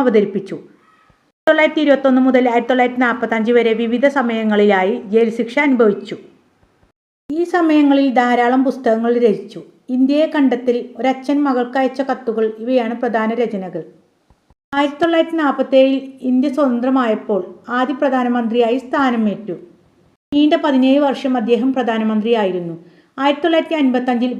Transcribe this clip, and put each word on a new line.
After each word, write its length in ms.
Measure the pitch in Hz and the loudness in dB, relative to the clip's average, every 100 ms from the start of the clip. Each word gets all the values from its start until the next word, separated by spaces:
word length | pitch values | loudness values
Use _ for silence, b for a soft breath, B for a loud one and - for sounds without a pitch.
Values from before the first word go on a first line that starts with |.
അവതരിപ്പിച്ചു. 560 | 254 220 196 202 - 160 | 2 2 2 -2 -8 -12
ആയിരത്തി 920 | - _ _ _ _ _ _ _ - | -16 _ _ _ _ _ _ _ 0
തൊള്ളായിരത്തി 320 | 311 311 311 294 | 2 2 2 2
ഇരുപത്തൊന്ന് 360 | 269 277 254 262 | 2 2 2 4
മുതൽ 140 | 254 254 | 2 2
ആയിരത്തി 180 | 233 233 | 0 0
തൊള്ളായിരത്തി 300 | 254 247 247 247 | 0 0 0 -2
നാൽപത്തഞ്ച് 460 | 233 226 220 220 240 | -2 -4 -2 2 2
വരെ 140 | 226 220 | 2 0
വിവിധ 220 | 233 233 277 277 | -2 0 0 0
സമയങ്ങളിലായി 800 | 240 226 220 208 208 196 185 240 240 | -2 -2 0 2 4 4 0 -2 -2
ജയിൽ 160 | 214 226 220 | 0 0 0
ശിക്ഷ 180 | 240 - 294 | -4 -2 0
അനുഭവിച്ചു. 500 | 247 220 190 - 175 - _ _ _ _ _ _ _ _ _ - 302 | 4 2 0 -6 -14 -16 _ _ _ _ _ _ _ _ _ -8 -6
ഈ 20 | 349 | -2
സമയങ്ങളിൽ 560 | 359 330 302 285 277 277 240 | 0 2 4 4 4 2 2
ധാരാളം 380 | 247 240 240 254 269 | 2 2 2 2 0
പുസ്തകങ്ങൾ 480 | 262 226 226 233 240 233 | 0 0 0 0 2 2
രചിച്ചു. 340 | - - 170 - _ - | 0 -6 -16 -18 _ -6
ഇന്ത്യയെ 300 | 254 262 285 311 | 0 2 2 0
കണ്ടെത്തൽ, 420 | 311 269 240 247 240 - - | 0 0 0 -2 -2 -4 -4
ഒരച്ഛൻ 380 | 262 262 - 285 285 | -4 -2 -2 -2 0
മകൾക്കയച്ച 540 | 247 247 262 262 254 269 | 0 -2 -2 -2 -2 -6
കത്തുകൾ, 380 | 247 247 220 220 220 | -6 -4 -2 -4 -4
ഇവയാണ് 320 | 226 254 226 233 | -4 -2 -2 -4
പ്രധാന 280 | 247 220 214 226 | -4 -2 -2 -2
രചനകൾ. 420 | 233 208 185 170 160 - _ _ _ _ _ _ _ 277 | -4 -6 -8 -10 -12 -18 _ _ _ _ _ _ _ -2
ആയിരത്തി 240 | 294 285 | -2 0
തൊള്ളായിരത്തി 340 | 339 330 320 330 | 0 0 0 0
നാൽപത്തേഴിൽ 580 | 294 269 262 269 269 269 - - 254 | -2 -2 2 4 4 2 -6 -8 -2
ഇന്ത്യ 180 | 254 277 | 0 0
സ്വതന്ത്രമായപ്പോൾ 880 | 262 277 240 254 262 240 214 - 202 180 - - 240 | 0 0 0 0 0 0 -2 -2 -4 -4 -12 -6 -2
ആദ്യ 180 | 254 269 | -2 0
പ്രധാനമന്ത്രിയായി 800 | 285 254 247 240 233 240 233 254 | 0 0 0 0 0 0 0 0
സ്ഥാനമേറ്റു. 720 | 247 311 269 240 214 190 - 170 - _ _ _ _ _ _ | -2 -2 0 0 -2 -4 -8 -12 -14 _ _ _ _ _ _
നീണ്ട 220 | 294 302 330 | 2 4 2
പതിനേഴ് 360 | 330 269 262 269 | 2 2 4 4
വർഷം 280 | 285 254 277 254 | 2 0 -2 -2
അദ്ദേഹം 280 | 214 233 262 262 | 0 0 0 -2
പ്രധാനമന്ത്രിയായിരുന്നു. 1000 | 233 220 220 214 214 233 202 180 170 165 b b b - | -2 -2 0 0 0 0 0 -2 -6 -10 b b b -4
ആയിരത്തി 220 | 277 285 339 | -2 0 0
തൊള്ളായിരത്തി 300 | 330 320 320 | 0 0 0
അൻപത്തഞ്ചിൽ 520 | 269 247 254 240 247 233 | 0 0 0 -2 -2 -2